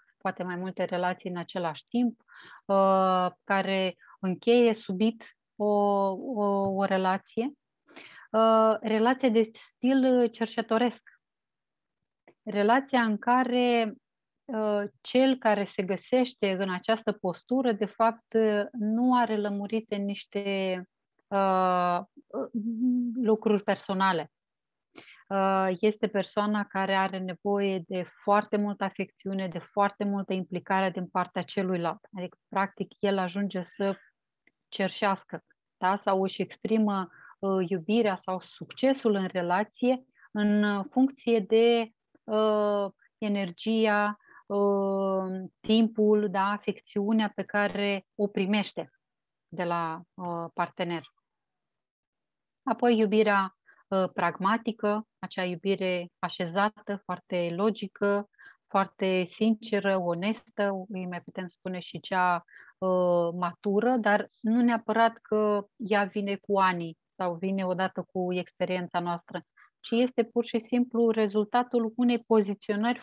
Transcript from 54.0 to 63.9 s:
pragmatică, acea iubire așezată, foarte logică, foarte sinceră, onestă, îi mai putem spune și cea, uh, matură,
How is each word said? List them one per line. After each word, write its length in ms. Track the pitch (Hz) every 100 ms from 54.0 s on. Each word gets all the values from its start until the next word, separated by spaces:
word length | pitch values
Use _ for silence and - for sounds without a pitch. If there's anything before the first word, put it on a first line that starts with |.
| 180
pragmatică, 960 | - 170 170 190 226 233 220 208 214 214 _
acea 260 | 185 -
iubire 640 | 180 175 196 185 185 180 175 _
așezată, 840 | 175 - 175 180 208 - - 202
foarte 480 | - 180 - 180 170 170
logică, 720 | 214 208 196 - 202 202 202 _ - _ _
foarte 600 | 196 190 - 190 185 175
sinceră, 680 | - 220 220 226 202 196 190
onestă, 880 | 175 170 196 214 - - 202 190 185
îi 180 | 185 180
mai 140 | 175
putem 280 | 180 185 180
spune 300 | - 185 185
și 220 | - 165
cea, 440 | - 190 180 175 - - - -
uh, 500 | 185 185 180 175 170
matură, 600 | 175 175 175 208 196 233